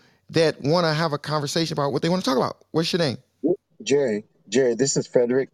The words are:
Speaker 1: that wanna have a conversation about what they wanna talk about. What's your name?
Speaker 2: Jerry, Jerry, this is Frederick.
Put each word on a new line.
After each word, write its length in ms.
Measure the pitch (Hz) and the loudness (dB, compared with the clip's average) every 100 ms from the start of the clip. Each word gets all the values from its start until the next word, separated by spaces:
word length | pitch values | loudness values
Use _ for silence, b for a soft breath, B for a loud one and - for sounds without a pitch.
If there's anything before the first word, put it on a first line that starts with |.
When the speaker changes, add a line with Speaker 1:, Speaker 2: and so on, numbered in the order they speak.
| b b _ | b b _
Speaker 1:
that 300 | 160 160 - | 2 2 2
wanna 300 | 139 175 165 | 0 2 2
have 180 | 151 165 | 0 -2
a 60 | 147 | -4
conversation 560 | - 151 139 175 160 | -4 -4 -2 -2 -2
about 180 | 147 143 | -2 -2
what 100 | 143 | 0
they 60 | 165 | 0
wanna 140 | 185 | 0
talk 160 | 220 254 | 0 0
about. 260 | 143 - _ | -2 -6 _
What's 200 | 156 165 | -2 0
your 60 | 180 | 0
name? 200 | 151 107 _ _ 160 392 _ _ | -2 -2 _ _ -2 -2 _ _
Speaker 2:
Jerry, 420 | - 143 131 104 - _ - | 0 0 2 -2 -6 _ -2
Jerry, 260 | 117 127 | 2 2
this 220 | 113 135 - | 2 0 -2
is 100 | - | -4
Frederick. 440 | 127 120 131 127 | -4 -2 -2 -4